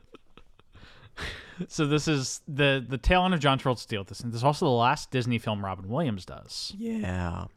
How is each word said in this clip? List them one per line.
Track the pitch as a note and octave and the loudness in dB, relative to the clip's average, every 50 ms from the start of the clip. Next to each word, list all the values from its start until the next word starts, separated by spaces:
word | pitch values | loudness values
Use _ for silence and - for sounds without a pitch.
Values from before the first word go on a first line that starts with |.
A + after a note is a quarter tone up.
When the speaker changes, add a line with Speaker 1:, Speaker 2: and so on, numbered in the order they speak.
| - | -8
Speaker 1:
<laughs> | _ - - _ - - - - - - - - _ - - - - - - - - - - - - - - - - - - F3+ - | _ -20 -20 _ -20 -20 -20 -20 -20 -20 -20 -20 _ -20 -20 -20 -20 -20 -20 -20 -20 -14 -10 -10 -10 -10 -12 -16 -14 -12 -10 -10 -6
so | - - D#3 C#3+ | -2 0 2 2
this | D3 D3+ C#3+ E3 | 2 2 2 2
is | D#3 C#3 C3 - - - - - | 2 2 0 -2 -6 -8 -10 -6
the, | D3 C3+ D3 C#3 C3+ C3+ B2 A2+ | 0 2 4 4 4 2 0 -4
the | C3+ B2 | -6 0
tail | - - F3+ F3+ F3+ | 4 4 6 6 6
end | F#3 F#3 | 4 2
of | D#3+ | 4
John | C3+ C#3+ C3+ B2+ | 4 4 4 4
Travolta's | - C3+ B2 - - | 2 0 -2 -2 -4
deal | - A#2 G2+ | -6 -6 -6
with | G2 - | -6 -6
this, | G2+ - | -10 -10
and | - A#2+ | -8 -6
this | A2+ A2+ | -2 0
is | A#2+ | 2
also | C#3 D3 - F#3+ | 2 2 4 2
the | D#3 | 4
last | B2 A#2 A#2 B2 C#3+ D3 - - | 4 6 6 4 4 2 -2 -2
Disney | - C3 A#2 A#2+ A#2+ A2 | -2 0 0 0 0 0
film | - A#2 G#2+ G2+ G2+ | 0 -2 -4 -2 -4
Robin | G2 F#2 F#2 F#2 F#2+ | -4 -6 -6 -6 -4
Williams | A#2 D3 F3 C3+ G#2+ F#2 F2 | -2 -2 0 -2 -2 -4 -6
does. | - C2+ - - - - - - - - G3 | -10 -14 -14 -14 -12 -10 -10 -10 -10 -8 -8
Speaker 2:
Yeah, | A3+ A3+ A3+ A3 G#3 F2+ F2+ F2+ F2+ F2 E2+ F2 F2+ F#2 - | -6 -6 -4 -4 -4 -2 -2 -2 -2 -2 -4 -6 -8 -10 -12